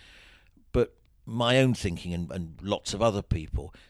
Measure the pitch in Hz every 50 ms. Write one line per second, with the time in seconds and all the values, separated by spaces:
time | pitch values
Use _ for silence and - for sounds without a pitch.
0 | - - - - - - - - _ _ _ _ _ _ - 123 117 - _ _
1 | _ _ _ _ - 123 113 120 120 120 127 135 131 127 113 - - 98 85 85
2 | - 90 87 85 85 - - 90 85 80 78 - 85 101 101 - - - - 98
3 | 113 117 98 101 - - - 85 78 - - - 73 - - - - _